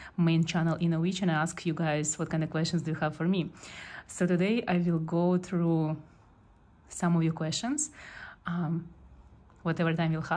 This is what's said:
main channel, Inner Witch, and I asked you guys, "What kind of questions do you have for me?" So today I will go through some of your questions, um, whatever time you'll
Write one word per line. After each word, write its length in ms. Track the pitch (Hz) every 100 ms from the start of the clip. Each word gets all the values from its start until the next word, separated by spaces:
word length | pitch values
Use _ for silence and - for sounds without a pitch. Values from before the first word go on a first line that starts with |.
| - -
main 260 | 165 165 160
channel, 320 | 175 165 -
Inner 200 | 170 160
Witch, 220 | 175 185
and 100 | 180
I 40 | 156
asked 300 | 160 - 170
you 80 |
guys, 460 | 156 160 151 151 -
"What 100 | 160
kind 140 | 160
of 60 | 160
questions 320 | 156 160 165
do 80 | 156
you 60 | 156
have 180 | 156 151
for 120 | 170
me?" 220 | 190 - - - - - - -
So 200 | - 180
today 360 | 175 196 233 -
I 100 | 180
will 220 | 175 165
go 380 | 160 170 175 180
through 600 | 180 175 170 165 156 156 - - - - - - - - -
some 260 | - 175 170
of 80 |
your 100 | 160
questions, 580 | 160 160 - 240 294 - - - - - - -
um, 420 | 175 160 165 - - - - - - - - 165
whatever 260 | 165 165
time 180 | 165 165
you'll 180 | 160 -